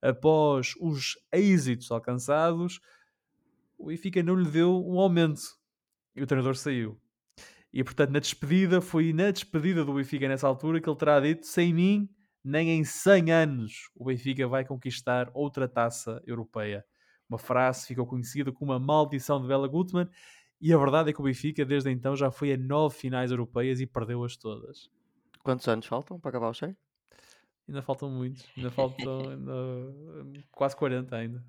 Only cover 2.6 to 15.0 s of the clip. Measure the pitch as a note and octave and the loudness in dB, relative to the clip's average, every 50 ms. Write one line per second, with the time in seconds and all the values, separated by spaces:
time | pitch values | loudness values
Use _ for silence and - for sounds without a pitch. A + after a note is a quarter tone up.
2.6 | F3 F3 F3 - _ _ _ _ _ _ _ _ _ _ _ _ _ _ _ _ | -2 -4 -6 -10 _ _ _ _ _ _ _ _ _ _ _ _ _ _ _ _
3.6 | _ _ _ _ - D#3 D#3 E3+ - G3 F3+ F#3 E3+ E3 F#3 F#3 F#3 D#3 D3 D#3+ | _ _ _ _ -12 -10 -10 -6 -6 -2 0 0 2 4 4 4 4 2 4 4
4.6 | E3+ F3 F#3 F#3 F#3 F3+ F3+ F3+ F#3+ G3 F3 E3+ E3 D#3+ D3+ C#3+ - - - _ | 4 4 4 2 0 0 2 4 4 4 6 6 4 4 2 -2 -8 -14 -16 _
5.6 | _ _ _ _ _ _ _ _ _ _ _ - C#3 B2+ D3 C3 B2+ C3 C3+ C3 | _ _ _ _ _ _ _ _ _ _ _ -8 -2 0 0 2 2 0 0 -2
6.6 | - D3 C#3 B2 A2+ G#2+ G#2 - _ _ _ _ _ _ _ - - - - _ | -2 -4 -2 -2 -2 -4 -8 -12 _ _ _ _ _ _ _ -20 -20 -20 -20 _
7.6 | _ _ - B2+ C3 - - - D3 C3+ C#3 D3 C#3 - - - - C#3 E3 F#3 | _ _ -4 -4 -4 -4 2 0 2 2 2 0 -2 -2 -8 -6 -2 2 4 4
8.6 | F#3+ F3+ F3 F#3 F3 F3+ - E3 D#3+ E3 D#3+ D#3 F#3 G#3 F#3+ F#3+ - - - D#3+ | 4 6 4 2 2 2 0 2 2 2 2 2 2 2 0 -2 -6 -4 -4 0
9.6 | D3 F3+ F#3+ E3 D#3 C#3 C#3 C#3 C3+ C3+ - C#3+ C3 C3+ C3+ C3 C3+ C#3 C3 B2+ | 0 2 2 2 0 0 0 -2 -2 -2 -4 -4 -2 -2 -2 0 0 0 0 0
10.6 | - D#3 D#3+ E3 E3 - D3+ C#3+ - D3+ D3 C#3+ C#3 D3 E3 D#3+ - - - - | -2 -2 -2 0 0 -2 -2 0 4 4 6 6 6 4 0 -2 -4 -4 0 2
11.6 | F3 F3 E3+ E3 F3 F#3+ G#3 G#3 G#3 G3 _ _ _ _ _ _ _ C3 C#3 D#3 | 2 4 4 4 4 4 4 2 0 -4 _ _ _ _ _ _ _ -2 0 0
12.6 | E3 E3 E3 D#3+ D#3 - - - - F#3+ G3+ F#3+ E3+ D#3+ E3 E3 D#3+ D#3 C#3 B2+ | 2 2 2 2 0 -2 -4 -2 6 6 8 8 8 6 6 4 4 4 0 -2
13.6 | A2+ G#2+ - - - - _ - B2 C3 C3 A#2+ A#2+ C#3 C3 C3 C3+ B2 B2 C3+ | -4 -6 -8 -14 -20 -20 _ -10 -4 -4 -4 -2 -2 -4 -2 -2 -2 -2 0 -2
14.6 | C3 C3 C#3+ B2+ - C3 B2 - | -2 -4 -8 -8 -8 -8 -8 -6